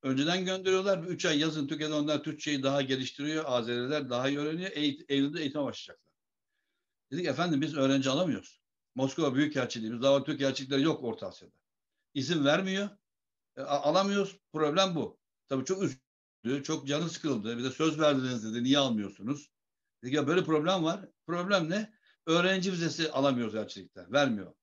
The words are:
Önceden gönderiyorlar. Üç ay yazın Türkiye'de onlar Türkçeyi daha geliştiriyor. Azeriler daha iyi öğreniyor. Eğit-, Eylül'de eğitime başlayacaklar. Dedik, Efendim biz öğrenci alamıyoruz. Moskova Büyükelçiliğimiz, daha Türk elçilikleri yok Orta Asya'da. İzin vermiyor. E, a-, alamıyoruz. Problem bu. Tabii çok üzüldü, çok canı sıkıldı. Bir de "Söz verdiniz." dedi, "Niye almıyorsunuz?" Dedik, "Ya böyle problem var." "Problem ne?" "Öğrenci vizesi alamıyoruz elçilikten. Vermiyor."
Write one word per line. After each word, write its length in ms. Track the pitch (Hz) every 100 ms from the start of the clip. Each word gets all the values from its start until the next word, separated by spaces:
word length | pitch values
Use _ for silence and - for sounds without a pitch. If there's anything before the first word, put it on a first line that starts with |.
Önceden 440 | 139 131 147 185 185
gönderiyorlar. 580 | 185 185 190 196 190
Üç 220 | 165 170 180
ay 140 | 151
yazın 280 | 156 156 139
Türkiye'de 260 | 156 151
onlar 300 | 151 147 147
Türkçeyi 400 | 156 151 - 143
daha 180 | 135 139
geliştiriyor. 640 | 135 131 131 - 143 156 156
Azeriler 600 | 123 113 120 123 151 135
daha 200 | 123 131
iyi 100 | 143
öğreniyor. 320 | 147 165 185
Eğit-, 340 | 147 147 139 -
Eylül'de 320 | 139 139 165
eğitime 220 | 151 151
başlayacaklar. 500 | 135 - - - _ _ _ _ _ _ _ _ _ _ _
Dedik, 140 | 143 175
Efendim 360 | 120 175 143
biz 160 | 151 151
öğrenci 320 | 135 135 131
alamıyoruz. 520 | 135 180 107 - _ _ _ _ -
Moskova 400 | 135 135 151 127
Büyükelçiliğimiz, 680 | 147 143 120 117 110 117
daha 220 | 135 139
Türk 180 | 135 135
elçilikleri 400 | 135 131 135 135
yok 220 | 156 151
Orta 240 | 120 110 95
Asya'da. 260 | - 87 _ _ _ _ _ _
İzin 320 | 139 127 165 139
vermiyor. 440 | 160 190 190 202 - _ _ _ _ _ -
E, 20 |
a-, 200 | 143 143
alamıyoruz. 540 | 143 170 196 202 196 - _
Problem 420 | 156 156 160 190 165
bu. 240 | 113 - _ _ _
Tabii 180 | 135 -
çok 180 | 127
üzüldü, 800 | 185 127 _ _ _ _ 113 139
çok 240 | 135 156 135
canı 220 | 143 170
sıkıldı. 480 | - 156 123 104 120
Bir 60 |
de 80 | 127
"Söz 280 | 131 160 151
verdiniz." 440 | 156 139 127 123 110
dedi, 180 | 113
"Niye 140 | 123 143
almıyorsunuz?" 760 | 135 110 101 - 101 143 - _ _ _ _ _
Dedik, 100 | 123 143
"Ya 120 | 139
böyle 160 | 175
problem 400 | 175 156 156 190
var." 260 | 160 180 - _ -
"Problem 420 | 175 180 196 160
ne?" 240 | 196 220 _ _ _ -
"Öğrenci 460 | 165 180 190 185
vizesi 400 | 180 165 - 156
alamıyoruz 440 | 135 139 123 113 107
elçilikten. 580 | 107 - 92 - 87
Vermiyor." 400 | 127 139 107 87 -